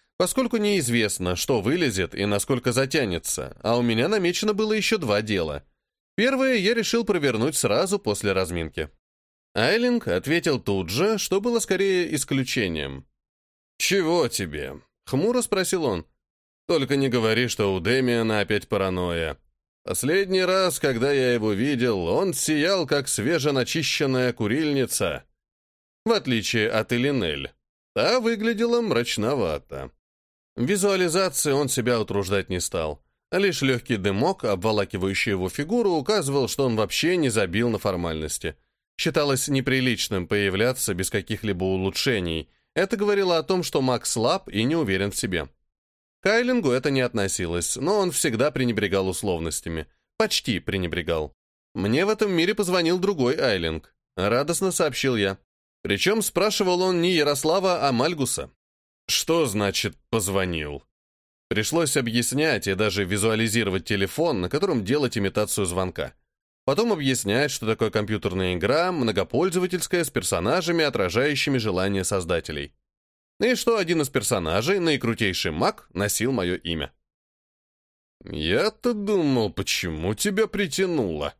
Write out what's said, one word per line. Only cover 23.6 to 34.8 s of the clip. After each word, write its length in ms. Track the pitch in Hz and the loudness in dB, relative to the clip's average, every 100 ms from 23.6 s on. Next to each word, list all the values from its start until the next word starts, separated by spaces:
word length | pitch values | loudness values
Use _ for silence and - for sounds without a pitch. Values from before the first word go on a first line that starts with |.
| 120 165 139 - 143 127 127 | 0 -2 -2 0 0 0 0
курильница. 920 | - 104 135 151 139 120 - 90 67 - _ _ _ _ _ _ _ | 0 -2 0 0 0 0 0 -2 -4 -10 _ _ _ _ _ _ _
В 80 | 220 | 0
отличие 580 | 214 135 113 - 117 107 | 0 2 -2 0 0 2
от 220 | 110 107 | 0 0
Элинель, 600 | 120 135 135 85 71 65 _ _ _ _ | 0 0 0 -2 -4 -8 _ _ _ _
та 260 | - 143 254 | -2 2 2
выглядела 600 | 226 226 220 214 233 240 | 0 0 -2 0 0 0
мрачновато. 1080 | 220 117 120 - 107 139 87 73 - 67 65 _ _ _ _ _ _ - | 2 0 0 -2 0 0 0 -2 -6 -14 -14 _ _ _ _ _ _ -4
В 80 | |
визуализации 880 | 123 196 202 190 180 175 185 - 151 | -2 2 2 2 2 2 0 0 0
он 160 | 139 139 | 2 0
себя 320 | - 117 117 | 0 2 0
утруждать 500 | 104 98 92 98 - | 0 -2 0 0 0
не 100 | 90 | -4
стал. 420 | - 87 78 73 _ _ - | -4 -4 -4 -6 _ _ -4
Лишь 300 | 180 202 143 | 0 0 2
легкий 340 | 135 123 - 110 | 0 0 0 -2
дымок, 480 | 98 98 120 - | 0 2 0 0
обволакивающий 840 | 113 95 110 107 | -2 0 0 0